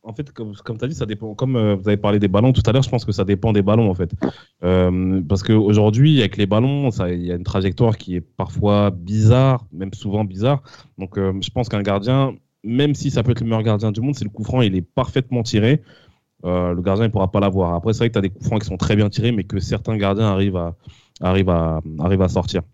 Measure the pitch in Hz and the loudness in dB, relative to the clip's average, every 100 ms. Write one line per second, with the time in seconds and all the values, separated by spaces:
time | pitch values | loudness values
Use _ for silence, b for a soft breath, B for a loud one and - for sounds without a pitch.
0 | 113 110 139 - 110 101 - 110 127 160 | -16 -12 -14 -12 -14 -14 -12 -8 -8 -6
1 | 113 104 110 104 135 127 107 98 101 101 | -8 -8 -10 -4 -2 2 2 2 0 0
2 | 104 104 101 98 123 127 - 120 135 123 | 2 2 2 4 4 4 4 2 2 -2
3 | - 101 95 98 117 104 98 110 110 90 | -4 -4 0 0 2 2 4 2 2 0
4 | 85 - B B B _ 87 92 90 90 | -4 -4 B B B _ 0 2 4 2
5 | 92 95 80 98 - 110 104 107 107 107 | 0 -2 0 -2 2 2 4 4 4 6
6 | 147 147 101 - 98 107 131 143 135 104 | 6 6 2 0 0 2 2 0 -2 -2
7 | 90 87 87 87 90 98 95 87 117 104 | -4 -4 -4 -6 -4 -2 -2 2 0 0
8 | - 87 - - 95 - 101 104 101 95 | -4 -8 -8 -8 -8 -2 0 2 2 -2
9 | 87 107 107 123 135 123 - 80 95 - | -4 2 4 6 4 2 -4 -12 -12 -8
10 | 104 101 104 92 120 143 B B B - | -6 -4 -4 -2 -2 -2 B B B -14
11 | 95 101 95 95 92 - 120 104 101 98 | -10 -4 -2 -4 -6 -6 -4 -4 -2 -2
12 | 104 135 135 98 _ _ 104 120 147 139 | 0 0 0 -6 _ _ -4 0 0 0
13 | 147 127 117 120 117 113 110 104 110 104 | -2 0 0 0 0 0 0 0 0 -2
14 | 127 151 - - 104 127 113 92 87 - | -4 -4 -6 -8 -4 0 2 0 -2 -4
15 | 127 - 131 123 113 110 110 156 b b | -2 -2 -2 -4 0 2 4 2 b b
16 | b b _ _ 87 90 90 87 90 95 | b b _ _ -4 -2 0 -2 0 0
17 | 113 107 95 101 101 95 87 85 110 107 | 0 0 0 2 2 2 0 0 -2 0
18 | 117 113 95 95 - 110 104 92 - 104 | 0 0 -2 -4 -4 -4 -4 -6 0 2
19 | 104 - 113 113 92 101 90 107 - 110 | 2 0 0 -2 -2 -6 -4 -4 -4 -2
20 | 101 98 110 95 101 90 85 82 B B | 0 0 0 2 0 0 -4 -8 B B
21 | B - 90 95 92 85 82 80 78 78 | B -6 0 2 2 2 0 -2 -6 -4
22 | 82 95 92 90 87 95 - | 0 2 2 0 -2 -4 -6